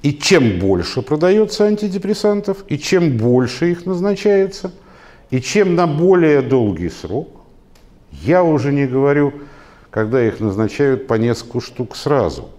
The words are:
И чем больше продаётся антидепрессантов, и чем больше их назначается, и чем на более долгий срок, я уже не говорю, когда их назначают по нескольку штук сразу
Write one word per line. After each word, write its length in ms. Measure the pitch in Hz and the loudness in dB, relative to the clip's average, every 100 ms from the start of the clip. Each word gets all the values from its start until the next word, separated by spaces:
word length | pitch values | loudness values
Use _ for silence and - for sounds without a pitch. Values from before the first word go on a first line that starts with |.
И 120 | 143 | -2
чем 460 | 143 - 180 120 90 | -2 2 4 4 0
больше 420 | 95 92 85 - | 0 0 -2 -6
продаётся 640 | 123 151 175 208 208 - 208 | -4 0 2 2 0 0 0
антидепрессантов, 1000 | 208 208 185 196 208 214 208 202 196 - | 0 -2 -4 -4 -2 0 -2 -4 -8 -6
и 100 | 147 | -6
чем 400 | - 185 170 123 | 0 2 2 2
больше 540 | 117 123 123 - 175 | 2 2 2 -2 -2
их 140 | 175 175 | -2 -4
назначается, 880 | 180 196 196 214 202 190 190 190 - - - - - _ | -2 -2 0 2 2 2 -4 -14 -14 -20 -20 -20 -20 _
и 100 | 131 | -6
чем 360 | 127 208 190 175 | -2 0 2 2
на 120 | 170 | 0
более 540 | 147 175 180 160 147 | 2 4 4 6 4
долгий 480 | 123 131 110 85 87 | 2 2 2 -2 -6
срок, 400 | - 87 113 - - - - _ - - - _ | -8 -8 -8 -8 -18 -20 -20 _ -20 -20 -20 _
я 320 | - 85 175 | -10 0 2
уже 300 | 170 151 131 | 4 2 0
не 140 | 143 139 | 0 0
говорю, 460 | 131 139 143 143 147 - - - - - | 2 2 2 0 -2 -20 -20 -20 -20 -10
когда 360 | - 110 127 117 | -4 0 2 0
их 140 | 101 | 0
назначают 680 | 107 98 110 - 143 131 135 | -4 -2 -4 0 0 0 -2
по 60 | |
нескольку 480 | 113 117 113 - 123 | -2 0 -2 -6 -10
штук 340 | - - - - | -10 -12 -12 -8
сразу 540 | - 139 92 65 - | -2 0 0 -4 -14